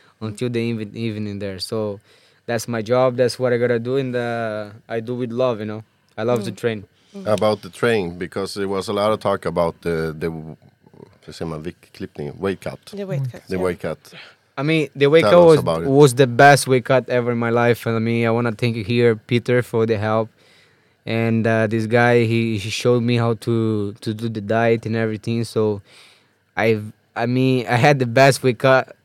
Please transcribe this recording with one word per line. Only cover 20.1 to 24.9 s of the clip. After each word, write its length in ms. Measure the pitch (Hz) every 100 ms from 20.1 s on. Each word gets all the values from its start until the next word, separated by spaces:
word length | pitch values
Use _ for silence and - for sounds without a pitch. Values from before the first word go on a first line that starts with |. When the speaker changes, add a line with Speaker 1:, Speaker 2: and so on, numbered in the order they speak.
| 110 110 _ _ _ _ _ _ _ -
Speaker 1:
And, 400 | 113 113 113 113
uh, 200 | 113 110
this 180 | 113 110
guy, 360 | 120 120 120 113
he, 320 | 113 113 110
he 120 | 110
showed 340 | - 123 123
me 120 | 117 120
how 180 | 117 113
to, 580 | - 117 110 107 101 104
to 120 | -
do 140 | 107 117
the 140 | 110
diet 440 | 101 113 117 117
and 100 | 110